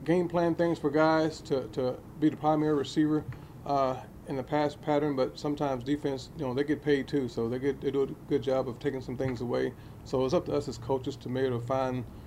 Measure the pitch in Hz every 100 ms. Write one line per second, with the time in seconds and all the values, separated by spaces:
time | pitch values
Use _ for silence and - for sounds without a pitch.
0 | - 175 170 175 170 160 170 156 151 151
1 | 156 160 160 - - 139 - - 127 127
2 | - - 151 131 151 156 151 147 127 -
3 | 151 151 - - - - - 139 135 127
4 | - - - 139 123 151 147 - - 147
5 | 151 135 131 - 151 147 147 131 123 147
6 | 147 135 123 - 135 123 143 143 147 143
7 | 123 143 123 - 113 127 139 139 143 135
8 | 139 - - 143 127 131 127 110 147 131
9 | 123 123 131 117 120 127 131 - - -
10 | - 135 131 170 165 147 139 113 - 135
11 | 139 127 127 127 135 120 120 135 131 127
12 | 113 -